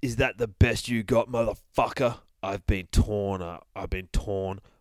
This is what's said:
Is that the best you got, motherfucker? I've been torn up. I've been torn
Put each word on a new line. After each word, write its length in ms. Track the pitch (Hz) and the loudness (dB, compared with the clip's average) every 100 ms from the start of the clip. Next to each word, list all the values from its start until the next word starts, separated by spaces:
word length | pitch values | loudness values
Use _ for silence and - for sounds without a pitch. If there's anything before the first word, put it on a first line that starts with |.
Is 140 | 131 117 | -6 -2
that 240 | 131 107 | -2 0
the 80 | 117 | -6
best 420 | 98 123 117 - | 4 4 4 -2
you 140 | 120 | -2
got, 260 | 101 120 117 | 2 2 2
motherfucker? 880 | 123 117 98 _ - 117 - 127 113 _ _ | 0 -2 -2 _ 0 0 2 -2 -2 _ _
I've 240 | 95 101 - | -6 -6 -2
been 220 | 101 90 | -2 0
torn 560 | - - 104 98 98 | 2 2 2 -2 -4
up. 240 | 87 87 - - | -6 -10 -14 -12
I've 160 | 98 | -6
been 160 | 92 92 | -6 -4
torn 480 | - - 101 95 95 - _ | -4 -2 -4 -4 -6 -12 _